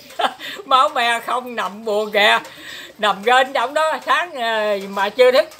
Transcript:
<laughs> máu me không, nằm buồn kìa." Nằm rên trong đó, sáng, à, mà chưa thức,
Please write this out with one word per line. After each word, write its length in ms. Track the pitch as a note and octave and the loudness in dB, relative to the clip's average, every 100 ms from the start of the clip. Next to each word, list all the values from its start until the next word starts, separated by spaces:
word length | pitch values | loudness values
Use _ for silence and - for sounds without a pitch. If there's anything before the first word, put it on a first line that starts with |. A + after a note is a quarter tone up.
| - - | -16 -6
<laughs> 480 | E4 - - - D4 | -6 -6 -14 -10 0
máu 240 | C4 D4+ | 2 2
me 300 | C#4+ A#3 A#3 | 0 -2 -2
không, 360 | A#3+ B3 B3 A3+ | -4 -6 -6 -6
nằm 300 | F#3+ G3+ A3+ | -6 -6 -4
buồn 260 | G#3 G#3+ | -2 0
kìa." 280 | G3+ G#3+ A3+ - - - - - - | 2 4 4 -2 -18 -16 -16 -16 -2
Nằm 260 | G3+ G3 | -2 0
rên 300 | A3 B3+ C4+ | 4 4 4
trong 200 | C4+ B3+ | 0 -2
đó, 240 | D4+ D#4+ C4 D4+ | 0 -2 -2 -2
sáng, 260 | D4 F4 | -2 -2
à, 420 | C#4 A3+ A3 G#3+ G3+ G3 | -6 -4 -2 -2 -4 -4
mà 200 | G3 G3+ | -4 -2
chưa 220 | B3 B3+ | 4 6
thức, 180 | B3+ E4 | 6 2